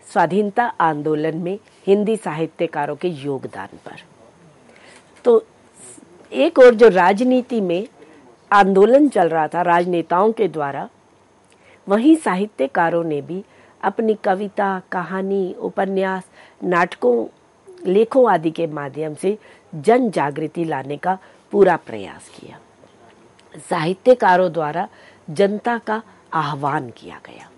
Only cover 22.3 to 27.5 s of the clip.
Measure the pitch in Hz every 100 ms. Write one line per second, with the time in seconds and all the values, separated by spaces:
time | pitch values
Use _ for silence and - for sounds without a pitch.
22.3 | - - - _ _ _ _ - _ _
23.3 | _ _ 156 - 175 156 190 254 247 202
24.3 | 180 185 165 151 165 208 - - _ -
25.3 | 151 196 208 240 233 - 214 - _ _
26.3 | 160 143 143 143 151 123 - 87 82 -
27.3 | 57 -